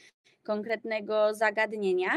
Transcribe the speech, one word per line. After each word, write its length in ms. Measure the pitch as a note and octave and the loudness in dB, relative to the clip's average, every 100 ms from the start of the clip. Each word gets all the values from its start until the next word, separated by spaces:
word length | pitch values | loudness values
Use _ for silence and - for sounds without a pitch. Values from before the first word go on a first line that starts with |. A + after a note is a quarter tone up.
| - _ _ _ | -20 _ _ _
konkretnego 920 | - G#3 G#3+ A3 A3+ A3 G#3 G#3+ G#3+ G#3+ | -6 -4 -2 -4 -4 -4 -2 2 2 2
zagadnienia, 760 | A3 G#3 A3 G#3+ G3+ F3+ F#3 | 0 2 -2 0 0 2 2